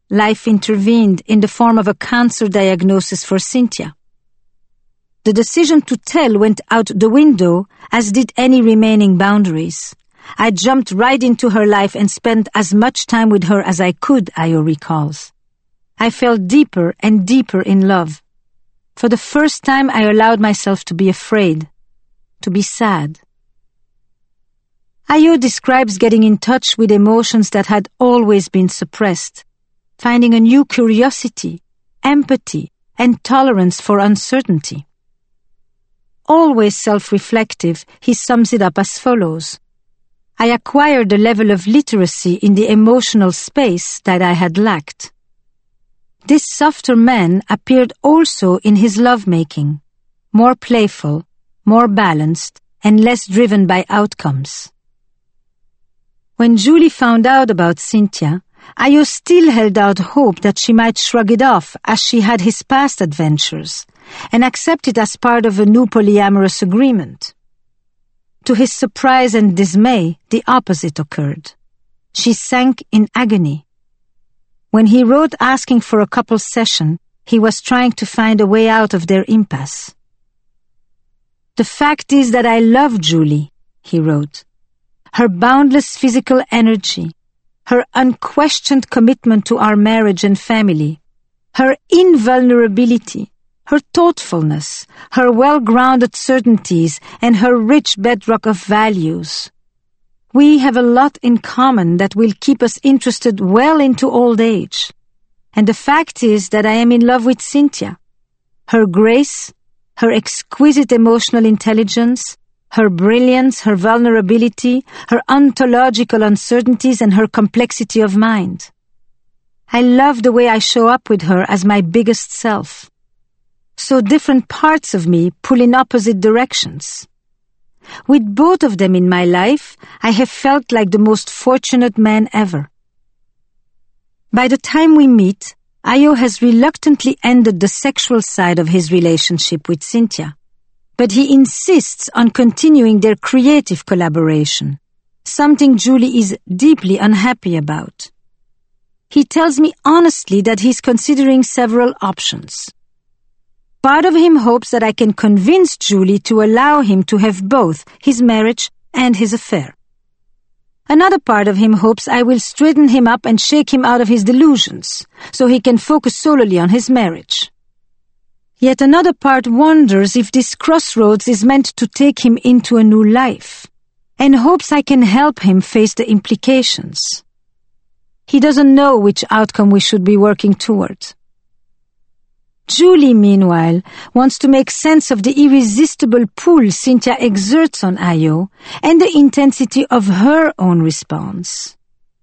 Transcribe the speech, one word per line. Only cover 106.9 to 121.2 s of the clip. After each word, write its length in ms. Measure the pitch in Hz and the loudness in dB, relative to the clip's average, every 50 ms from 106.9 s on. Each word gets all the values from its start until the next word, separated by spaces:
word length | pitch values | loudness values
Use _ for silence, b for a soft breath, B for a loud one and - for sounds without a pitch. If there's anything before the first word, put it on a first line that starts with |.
in 140 | 240 240 233 | 2 2 2
love 200 | 240 247 233 226 | 2 0 0 0
with 160 | 254 254 - | -2 -2 -4
Cynthia. 580 | - - - 285 285 277 - - 196 196 175 _ _ _ _ _ _ _ _ _ _ _ _ _ _ - | -6 -4 -2 0 0 0 -2 -6 -12 -12 -14 _ _ _ _ _ _ _ _ _ _ _ _ _ _ -2
Her 160 | - 226 220 | 0 0 0
grace, 680 | 190 170 202 214 226 233 269 285 - - - - - _ _ _ _ _ _ _ _ _ - | 2 2 0 2 2 2 0 0 -2 -6 -16 -18 -18 _ _ _ _ _ _ _ _ _ -4
her 140 | 233 226 | -2 0
exquisite 800 | - 220 - - - - - _ - - 277 302 254 285 269 - | 0 -2 -4 -6 -14 -14 -16 _ -2 2 2 2 4 2 0 0
emotional 540 | 247 233 226 226 233 233 - - - 233 220 | 2 2 2 2 2 0 0 -2 0 0 2
intelligence, 920 | 220 214 202 - 220 214 220 226 196 - 233 233 240 254 - - - - _ _ _ _ _ _ _ | 2 0 0 0 -2 0 0 -2 -2 -2 -2 -2 -2 -2 -4 -8 -14 -18 _ _ _ _ _ _ _
her 180 | - 220 220 202 | -2 0 0 0
brilliance, 720 | 175 165 185 208 233 247 254 254 254 254 262 269 - - | 0 0 0 0 2 2 2 2 2 2 2 0 -2 -2
her 140 | - 214 208 | -2 -2 -2
vulnerability, 1080 | 180 180 220 226 233 240 233 226 220 196 180 226 226 233 233 - - - 247 247 262 - B B B B B | 0 0 0 0 2 2 2 2 0 2 2 0 0 0 -2 -4 -4 -4 -2 -2 -2 -6 B B B B B
her 120 | 233 233 - - | -4 -4 -2 0
ontological 960 | 269 277 285 269 - - 262 247 240 240 254 262 214 220 240 - 240 214 214 | 2 2 2 2 2 0 0 2 2 2 2 2 0 -2 -4 -2 0 0 2
uncertainties, 800 | 208 208 - - - 240 247 220 254 247 - - 262 247 - | 2 0 0 -2 -2 -2 0 0 0 -2 0 0 -2 -2 0
and 120 | 233 214 185 | 0 2 2
her 140 | 214 220 208 | 2 0 0
complexity 720 | - 226 214 196 - 233 240 240 - - 226 - - 226 | 0 -2 -2 0 0 -2 -2 -2 -4 -10 -10 -4 -2 -2
of 160 | 214 202 190 | 0 0 0
mind. 560 | 208 220 226 220 202 180 185 180 - - - _ _ _ _ _ _ _ _ _ _ _ _ _ _ _ _ _ _ _ - - | 0 0 0 0 -2 -4 -6 -8 -12 -16 -20 _ _ _ _ _ _ _ _ _ _ _ _ _ _ _ _ _ _ _ -4 -2
I 80 | 240 | 0
love 420 | 247 247 247 254 269 294 277 233 208 | 2 2 4 4 2 2 0 0 0
the 80 | 247 | 0
way 160 | 226 240 240 240 | 2 2 2 2
I 120 | 220 220 | 0 0
show 280 | - - - 247 226 233 | -2 -2 0 0 2 2
up 220 | 247 254 _ - | 2 0 _ -2
with 140 | 214 180 | -4 -2